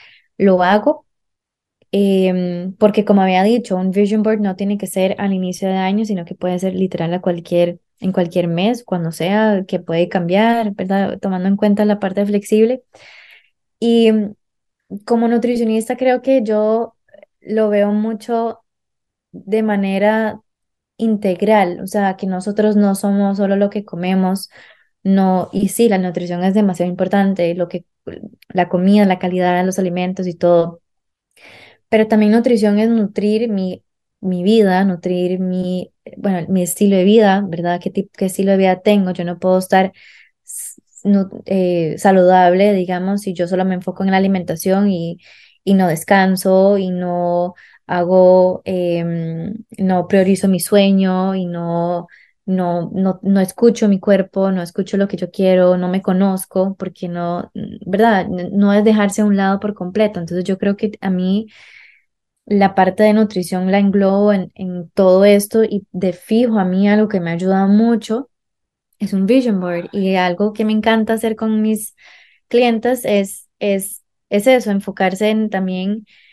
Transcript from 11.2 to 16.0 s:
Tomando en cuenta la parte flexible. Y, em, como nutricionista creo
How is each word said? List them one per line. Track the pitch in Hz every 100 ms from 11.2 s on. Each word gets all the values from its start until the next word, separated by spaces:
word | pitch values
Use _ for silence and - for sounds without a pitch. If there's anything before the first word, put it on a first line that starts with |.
Tomando | 202 185 185
en | 202
cuenta | 214 202 208
la | 208
parte | 190 190 202
flexible. | 208 202 214 226 254 _ _ - - - - _ _ _ _
Y, | 233 233 226
em, | 214 208 208 _ _ _ _ _ 202 -
como | 233 233
nutricionista | 233 240 240 226 220 220
creo | 254